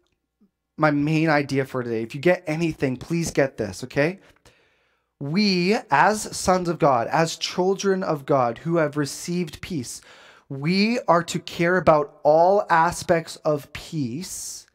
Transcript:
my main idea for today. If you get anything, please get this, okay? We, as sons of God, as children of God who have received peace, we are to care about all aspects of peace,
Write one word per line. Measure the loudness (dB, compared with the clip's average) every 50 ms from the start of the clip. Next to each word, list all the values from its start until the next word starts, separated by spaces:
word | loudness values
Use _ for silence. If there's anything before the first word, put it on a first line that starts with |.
| _ _ _ _ _ _ _ _ _ _ _ _ _ _ _
my | 0 2 2
main | 2 2 2 2 2 2 2 2
idea | 2 2 0 0 -2 -2 -2
for | -2 -4 -4 -4
today. | -2 -4 -4
If | -4 -6 -6
you | 0
get | 2 2 2 2 0 -4
anything, | -4 -2 -2 -2 -2 -2 -2 -4 -4
please | -4 -6 -4 -4 -4 -4 -2
get | 0 0 0 0 -2
this, | -6 -6 -6 -8 -10 -12
okay? | -4 -2 0 0 0 -2 -6 _ _ _ _ _ -20 _ _ _ _ _ _ _ _ _ _ _ _ _ -12
We, | -8 -4 0 0 2 2 2 2 2 2 0 0 0 2
as | 4 4 6 4 2 0 -4 -8 -10
sons | -2 0 2 2 2 2 -2
of | 0 2
God, | 4 4 4 2 0
as | 0 0 0 0 0 -2
children | -6 -8 -6 -2 -2 0 0 0 0 0 -2 -2 0
of | -2 -2 -4 -2 0
God | 0 2 2 2 0 -2 -4
who | -4 -2 0 0
have | 0 0 -2
received | -4 -4 -4 -6 -8 -8 -4 -4 -4 -4 -6 -8 -12
peace, | -10 -8 -8 -8 -8 -8 -12 -16 -18 -20 -20 -20 -20 -20 -20 _ _ -12
we | -10 -4 -2 0 2 2 2 2 0 0 2
are | 2 2 2
to | 2 -2 -6 -8
care | -8 -6 -4 -2 0 2 2
about | 2 4 4 4 4 2 -2 -6 -2 2
all | 4 4 6 6 4 4 2 2 2
aspects | 2 2 2 2 0 -2 0 0 0 0 0 -6 -12
of | -6 -2 -2 -2 -2 -4 -10
peace, | -16 -16 -14 -8 -6 -6 -4 -4 -6 -8 -10 -10 -12 -12 -12 -14 -14 -16 -18 _